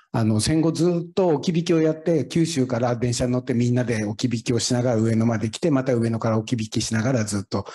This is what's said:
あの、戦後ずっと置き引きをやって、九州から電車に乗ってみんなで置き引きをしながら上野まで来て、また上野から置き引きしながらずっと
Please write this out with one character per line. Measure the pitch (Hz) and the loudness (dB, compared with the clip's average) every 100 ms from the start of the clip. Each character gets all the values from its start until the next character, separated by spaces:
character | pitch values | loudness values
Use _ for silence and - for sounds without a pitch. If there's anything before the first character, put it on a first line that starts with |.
| _ | _
あ | 120 | 0
の、 | 110 107 | 2 2
戦 | 104 160 | 2 2
後 | 165 | 2
ず | 139 175 170 170 | 2 0 0 -2
っ | |
と | - 180 | 0 2
置 | 143 151 | 2 0
き | 165 | 0
引 | 165 | 2
き | |
を | 165 | 2
や | 156 | 2
っ | 156 | 0
て、 | - 160 - | 0 0 0
九 | 170 | 0
州 | 160 135 127 | 0 0 0
か | 117 | 0
ら | 120 117 | 0 0
電 | 120 | -2
車 | 120 127 | -2 0
に | |
乗 | 123 | -2
っ | |
て | 123 | -2
み | 120 120 | 0 2
ん | |
な | 123 | 0
で | 117 110 | 0 -2
置 | 107 107 120 | -4 -4 -2
き | |
引 | 113 | -2
き | 123 | -2
を | 117 | 0
し | - | 0
な | 123 | 0
が | 127 | 0
ら | 110 | 2
上 | 113 | 2
野 | 113 113 | 2 2
ま | 110 | 0
で | 110 | -2
来 | - | -2
て、 | 175 | 0
ま | 131 | 0
た | 131 | 0
上 | 120 117 | 0 0
野 | 113 | 0
か | 117 | 0
ら | 110 | -2
置 | 107 120 | -2 -4
き | |
引 | 107 | -4
き | 117 | -4
し | - | -2
な | 113 | -2
が | 113 | 0
ら | 127 | 0
ず | 107 101 | -2 -4
っ | |
と | 98 98 - | -4 -6 -6